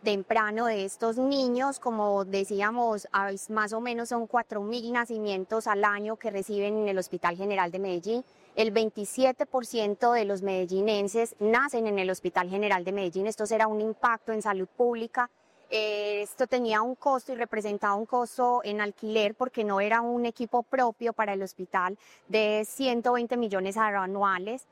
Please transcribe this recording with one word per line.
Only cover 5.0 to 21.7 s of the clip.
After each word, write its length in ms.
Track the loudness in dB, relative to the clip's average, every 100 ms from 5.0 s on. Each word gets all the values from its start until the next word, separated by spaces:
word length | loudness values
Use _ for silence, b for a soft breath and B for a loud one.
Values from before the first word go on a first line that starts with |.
| -2 -4 -4 -4 -2 -4 0
al 160 | 2
año 320 | 2 2 -4 -6
que 160 | -6
reciben 460 | -6 -4 -2 0 0
en 100 | 0
el 100 | 0
Hospital 380 | -2 -2 -2 -2
General 340 | -4 0 -2
de 100 | -2
Medellín. 440 | -4 -4 -2 -4 -4 b b 0
El 160 | 2
veintisiete 760 | 2 0 -2 -8 2 2 2 -2
por 200 | -2 -2
ciento 480 | -2 -2 2 4
de 100 | 4
los 180 | 2 0
medellinenses 920 | 0 -2 0 0 2 2 0 0 -2 0
nacen 460 | 2 4 2 0 0
en 140 | 0
el 100 | 0
Hospital 400 | -2 -2 -2 0
General 360 | 0 2 0 0
de 80 |
Medellín. 340 | -2 -2 -2 -2
Esto 180 | -2 -2
será 220 | 2 2
un 140 | 2
impacto 500 | -2 0 0 0 -2
en 100 | -4
salud 280 | -2 -2 -4
pública. 600 | _ 2 2 -4 -2 -2 _ b b _
Eh, 500 | -2 0 -2 -2 -2
esto 240 | -4 -2 0
tenía 340 | 2 2 2
un 140 | 0 0
costo 360 | 0 0 0
y 40 | -4
representaba 600 | -2 -2 -2 -2 0 0
un 100 | 0
costo 540 | 0 -2 0 2 2 0
en 160 | -2
alquiler 540 | -2 -4 -2 2 2 2
porque 280 | -2 0
no 160 | 0 2
era 220 | 4 2
un 240 | 2 0 -2
equipo 380 | -2 -2 0
propio 500 | 0 2 2 2 -4
para 180 | 0 -2
el 100 | -2
hospital 560 | -4 -8 -4